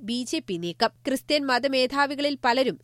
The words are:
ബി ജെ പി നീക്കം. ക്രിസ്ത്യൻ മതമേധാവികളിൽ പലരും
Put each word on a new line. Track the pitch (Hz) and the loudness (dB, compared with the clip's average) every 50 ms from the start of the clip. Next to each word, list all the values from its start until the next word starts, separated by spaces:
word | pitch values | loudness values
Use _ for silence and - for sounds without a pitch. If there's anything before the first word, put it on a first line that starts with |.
ബി | 233 202 233 247 254 | -6 -6 -6 -4 -4
ജെ | - - 320 | -4 -6 -6
പി | - - 190 | -4 -4 -6
നീക്കം. | 170 170 175 165 - - 220 - _ | -6 -6 -6 -2 0 0 0 0 _
ക്രിസ്ത്യൻ | - 285 262 269 - - 302 302 277 | -4 -2 -2 -2 -2 0 0 0 2
മതമേധാവികളിൽ | 269 254 240 240 277 269 262 254 254 269 277 285 269 294 269 285 294 285 - | 2 0 0 0 0 2 2 0 2 2 2 0 0 0 -2 -2 -2 -2 0
പലരും | - 254 240 262 262 240 170 - | 0 2 2 2 2 0 -2 -6